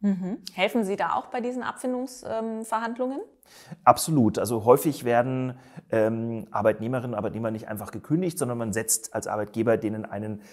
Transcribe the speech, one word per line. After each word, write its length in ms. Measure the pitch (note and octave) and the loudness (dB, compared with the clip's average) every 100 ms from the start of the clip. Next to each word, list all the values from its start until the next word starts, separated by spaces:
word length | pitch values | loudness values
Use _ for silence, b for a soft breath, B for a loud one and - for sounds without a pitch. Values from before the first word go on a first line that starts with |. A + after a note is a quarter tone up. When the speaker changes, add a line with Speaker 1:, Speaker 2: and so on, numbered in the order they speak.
Speaker 1:
Mhm. 360 | G3+ F#3 F3+ E3+ - | 0 0 -2 -8 -8
Helfen 320 | - D4+ A#3+ G3 | 0 0 2 0
Sie 100 | G3 | 0
da 180 | F3 | 0
auch 140 | - - | -2 -2
bei 140 | B3+ | -4
diesen 200 | A#3 B3+ | -4 -4
Abfindungs-, 600 | A#3 - B3+ B3+ C4 - - | -6 -4 -4 -4 -6 -8 -6
ähm, 380 | A3+ A3+ A3 | -4 -4 -6
Verhandlungen? 560 | A3+ A3 A3+ A#3+ B3+ C#4 A4+ _ B B B - | -4 -4 -4 -4 -4 -4 -8 _ B B B 2
Speaker 2:
Absolut. 540 | - B2 - D#3 A2 - | 6 6 4 4 4 4
Also 260 | G#2 A#2 | 0 2
häufig 400 | G#2+ C#3 D#3+ C#3 A#2+ | 6 6 6 -2 2
werden, 520 | A#2 B2+ C3 B2+ B2+ B B - | 2 2 0 -4 -6 B B -2
ähm, 580 | A2+ A2 A2+ A#2 A2+ G2+ | 2 2 2 -2 -6 -6
Arbeitnehmerinnen 640 | G#2+ G#2+ G#2+ A2 B2+ B2 | 0 2 2 0 -4 -4
und 40 | A2 | -4
Arbeitnehmer 320 | G#2+ A2 A2+ | -4 -2 -4
nicht 160 | A2 A2+ | -4 -6
einfach 240 | G#2 G2+ | -10 -10
gekündigt, 460 | G#2+ - D#3 F#3 D#3+ | -10 -2 0 0 -2
sondern 220 | B2 A#2+ | -4 -2
man 140 | A2+ | -2
setzt 400 | G#2 A2 - - A2 | -2 0 -2 -2 -6
als 100 | G2 | -4
Arbeitgeber 480 | G#2+ G#2 A2+ A2+ A2 | -4 -2 0 4 4
denen 300 | G#2+ G#2+ G#2+ | 2 -4 -6
einen 360 | G#2 G#2+ G#2 B | -6 -6 -8 B